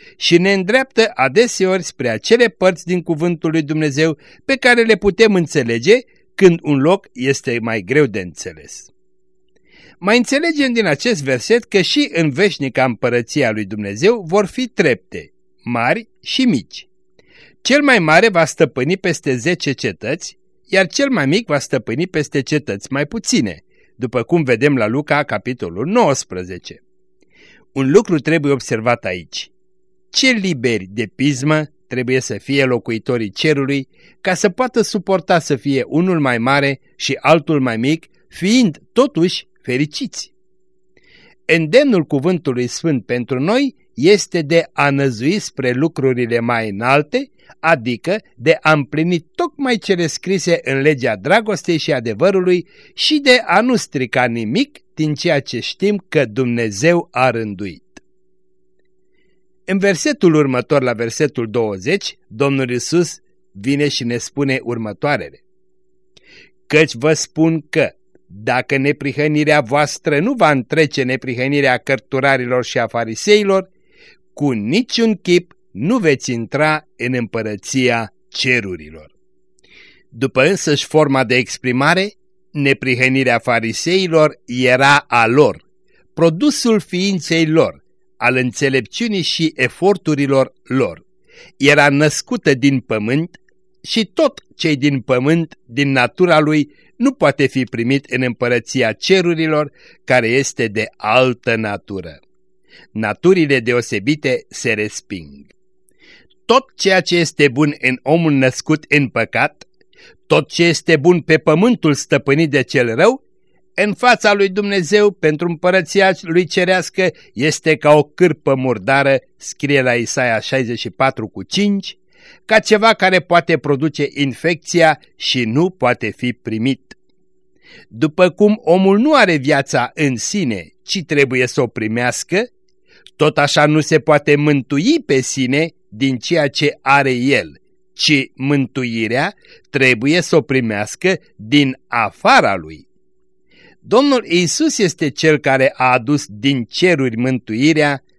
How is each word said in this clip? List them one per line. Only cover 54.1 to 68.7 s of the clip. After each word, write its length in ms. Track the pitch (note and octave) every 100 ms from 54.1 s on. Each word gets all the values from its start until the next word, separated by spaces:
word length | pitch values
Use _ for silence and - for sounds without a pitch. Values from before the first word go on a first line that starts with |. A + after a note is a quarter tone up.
| C3 B2
nimic 520 | A#2 A2 F3 - - _
din 200 | - D#3
ceea 260 | D3 F3 C#3+
ce 200 | - A#2
știm 460 | - - G3 G#3 -
că 160 | D3+ B2
Dumnezeu 840 | G#2 B2 A#2+ A2+ G2+ D#3+ F3 -
a 180 | B2+ C3
rânduit. 520 | A#2 G#2+ G2 G2 D2+ _ - _ _ _ _ _ _ _ _ _ _ _ _ _ _ _ _ -
În 120 | G3
versetul 560 | G3 F3 D4+ - F3+
următor, 480 | D3+ C#3 B2 - D3
la 120 | B2+
versetul 540 | A2+ A#2 - D3+ - A2+
douăzeci, 680 | A#2+ G#2+ F#2+ G#2+ G3+ - - _
Domnul 420 | A2 C#3 C3+ B2+
Iisus 480 | B2 - C3+ C3 - _ _ _
vine 360 | G2 G#2+ C#3+ D3
și 160 | -
ne 140 | A#2+ A#2+
spune 420 | - C#3+ C#3 C3
următoarele: 840 | A#2 A#2 A2 G2 D3 C#3 D#2 - _ _ _ _ _ _ _ _ _ - - _ -
„Căci 260 | D3+ D#3+
vă 200 | A#2 D3+
spun 480 | D#3 - D#3 E3 D#3+ -
că, 200 | D#3 C3 - _ _ _
dacă 520 | F#2+ A2+ B2+ -